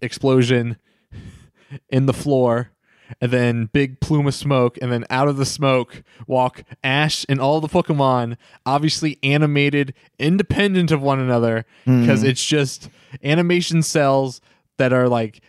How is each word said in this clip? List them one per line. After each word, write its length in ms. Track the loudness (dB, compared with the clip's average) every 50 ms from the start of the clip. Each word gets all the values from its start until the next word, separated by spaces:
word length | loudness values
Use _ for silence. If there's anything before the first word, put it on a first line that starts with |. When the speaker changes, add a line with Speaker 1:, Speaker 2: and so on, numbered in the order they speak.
Speaker 1:
explosion 760 | -10 -10 -6 -2 0 2 4 4 4 4 2 0 0 -4 -6 -10 _ _ _ _ _ _ -20 -20 -18 -20 -20 -20 -20 _ _ _ _ _ -20 -20 -10 _
in 160 | -2 0 0
the 80 | 0 -2
floor, 580 | -2 -2 -2 0 2 2 2 0 -2 -4 -6 _ _ _ _ _ _ _ -20 -8 -6
and 100 | -2 0
then 380 | 0 2 2 0 0 -2 -4 -2 0
big 260 | 0 0 -2 -4 -8
plume 280 | -4 -2 0 0 0
of 60 | 0 -2
smoke, 440 | -4 -2 0 2 2 2 0 -2 -4
and 100 | -6 -4
then 140 | -4 -4 -4 -2
out 180 | -2 0 0
of 100 | 0 0
the 80 | -2 -2
smoke 580 | -4 -2 -2 0 0 2 0 -2 -4 -10 -20 -20 _ _ -20 -8
walk 360 | -2 0 0 0 0 -4 -8 -16 -20 -14 -8 -4
Ash 420 | -2 0 0 0 0 -2 -4 -4
and 120 | -2 -2 0
all 180 | 2 0 0 0
the 60 | -2
Pokemon, 680 | 0 -2 0 0 0 0 2 2 2 2 0 -2 -4 -8 -12 _ _ -20 _ _
obviously 520 | -2 0 0 0 0 -2 -2 -4 -4 -4 -2 0
animated 720 | 0 2 2 2 2 2 2 2 2 0 0 -2 -2 -6 _ _ _ _ -4
independent 720 | 0 2 2 2 0 0 0 0 0 2 2 2 2 2
of 100 | 0 0
one 180 | 0 0 0 0
another, 460 | 0 0 0 0 2 0 0 -2 -6 -8 _ _ _
'cause 380 | 2 2 4 4 4 2 2 2
Speaker 2:
Mm. 40 |
Speaker 1:
it's 180 | 0 0 -2 -2
just 440 | -2 0 0 0 -2 -6 -12 -18 -20 -20 _ _ _ -16 -6 -2
animation 580 | 0 0 2 2 2 2 0 0 0 0 0
cells 580 | 0 0 0 2 2 2 2 2 0 -2 -6 -12 _ _ _ _ _ _ _
that 160 | -2 0 2 2
are, 160 | 2 2 2
like, 320 | 2 0 -2 -4 -8 _ _